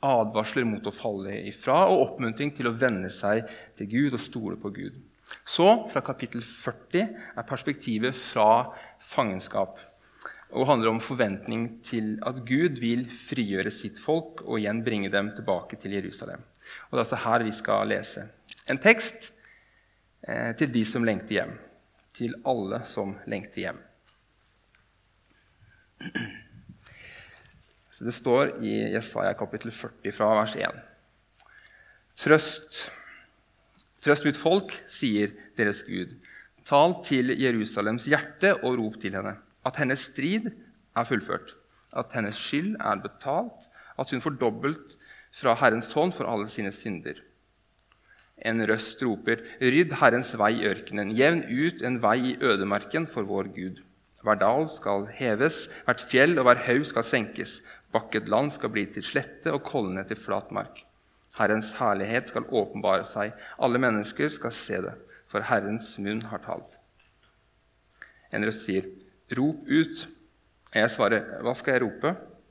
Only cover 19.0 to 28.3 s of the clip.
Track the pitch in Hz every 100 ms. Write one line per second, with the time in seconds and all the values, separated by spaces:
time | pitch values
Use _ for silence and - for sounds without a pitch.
19 | - - - _ - _ _ _ _ _
20 | _ _ - 117 117 117 151 120 110 127
21 | 113 101 - 101 - - - _ _ _
22 | _ - 120 135 - 123 95 110 - -
23 | 98 92 - 110 98 - 92 - - _
24 | _ _ _ _ _ _ _ _ _ _
25 | _ _ _ _ _ _ _ _ _ _
26 | - - 113 - - - - - - -
27 | - - - - - _ _ _ _ -
28 | 113 120 -